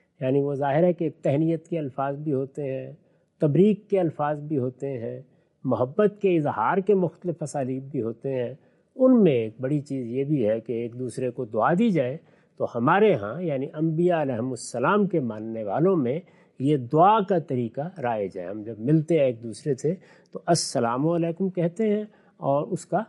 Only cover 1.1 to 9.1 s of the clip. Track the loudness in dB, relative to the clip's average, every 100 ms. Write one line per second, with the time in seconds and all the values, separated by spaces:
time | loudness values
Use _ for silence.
1.1 | -4 0 2 2 0 -4 -6 -6 -4 -4
2.1 | -4 -4 -2 -4 -6 -6 -6 -10 -16 _
3.1 | _ _ _ 2 6 4 4 0 0 0
4.1 | -2 -4 -4 -4 -2 -2 -6 -10 -8 -8
5.1 | -10 -16 _ _ _ -2 0 0 2 2
6.1 | 2 2 2 2 0 0 0 2 2 2
7.1 | -4 -8 -8 -6 -6 -4 -6 -6 -6 -6
8.1 | -6 -6 -4 -6 -8 _ _ _ 2 6